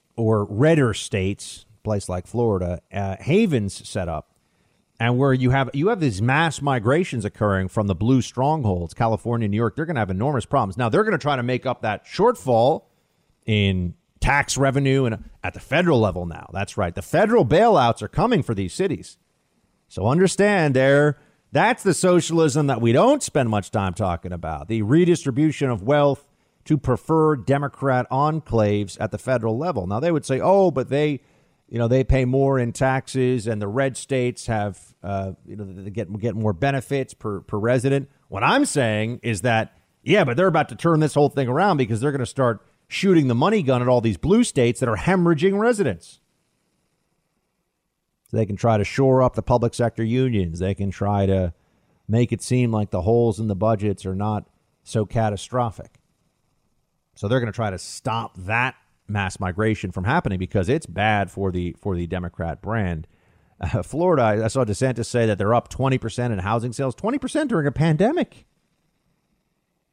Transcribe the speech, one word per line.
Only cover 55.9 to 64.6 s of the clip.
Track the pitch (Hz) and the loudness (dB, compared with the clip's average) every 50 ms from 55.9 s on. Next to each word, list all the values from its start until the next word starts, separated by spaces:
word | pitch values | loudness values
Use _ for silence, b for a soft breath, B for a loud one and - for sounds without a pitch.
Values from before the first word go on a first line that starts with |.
| _ _ _ _ _ _ _ _ _ _ _ _ _ _ _ _ _ _ _ _ _ _ _ _ _ | _ _ _ _ _ _ _ _ _ _ _ _ _ _ _ _ _ _ _ _ _ _ _ _ _
So | - - | -8 -4
they're | 104 123 131 | -2 0 0
gonna | 120 110 | -2 -2
try | 101 - 113 104 | -4 -4 -4 -4
to | 92 87 | -4 -8
stop | - - - - - 127 110 113 110 - - | -10 -14 -14 -10 -8 -6 -6 -6 -6 -8 -12
that | 92 92 95 110 120 127 131 - _ _ _ _ _ _ - | -12 -8 -4 -2 -2 -2 -2 -4 _ _ _ _ _ _ -6
mass | 104 101 98 92 - - | -4 -4 -4 -4 -6 -6
migration | 98 90 85 95 107 110 107 - - 92 | -6 -4 -2 0 0 0 0 -2 -4 -8
from | - 95 92 | -6 -4 -2
happening | 110 143 170 - 123 98 90 | -2 0 0 0 -2 -4 -4
because | 92 - - 104 90 92 | -4 -2 -2 0 0 0
it's | 135 160 - | 0 -2 -4
bad | - 85 95 101 110 107 101 98 87 | -6 -4 -2 0 0 0 0 -2 -4
for | - 98 98 95 | -4 -4 -4 -2
the, | 90 90 87 87 - _ | -2 -4 -4 -6 -8 _
for | - 104 92 | -6 -4 -4
the | 87 87 | -4 -4
Democrat | 82 92 90 87 85 - - - 82 67 - | -4 -4 -6 -6 -6 -8 -8 -8 -8 -8 -8
brand. | - 95 110 113 101 90 85 80 85 - _ _ _ _ _ _ _ _ _ - | -6 -4 -4 -2 -2 -2 -4 -6 -10 -14 _ _ _ _ _ _ _ _ _ -10
Uh, | - 85 - 101 | -6 -4 -4 -4
Florida, | 90 - - 147 175 185 170 135 | -4 -4 -4 0 0 2 2 4
I, | 120 110 104 107 101 | 4 2 2 2 0
I | - | 0
saw | - 135 | 0 0